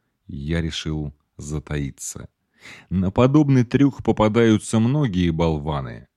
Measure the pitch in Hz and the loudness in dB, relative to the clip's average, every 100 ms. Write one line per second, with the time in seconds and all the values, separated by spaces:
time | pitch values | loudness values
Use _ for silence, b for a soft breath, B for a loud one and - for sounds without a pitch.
0 | _ _ - 73 73 82 80 - 80 78 | _ _ -16 -10 -4 -4 -4 -6 -6 -6
1 | 73 - _ - 73 76 - 76 69 - | -8 -12 _ -18 -8 -8 -6 -6 -6 -10
2 | - - - _ _ B B B B 87 | -14 -14 -18 _ _ B B B B -2
3 | 90 - 127 147 143 131 113 127 139 - | -2 2 4 4 4 4 2 2 2 2
4 | - 107 107 110 113 104 - 113 117 147 | -2 2 2 4 4 2 2 0 0 0
5 | 135 90 87 80 82 78 76 71 65 57 | 0 0 0 0 0 -2 -4 -6 -8 -14
6 | - | -20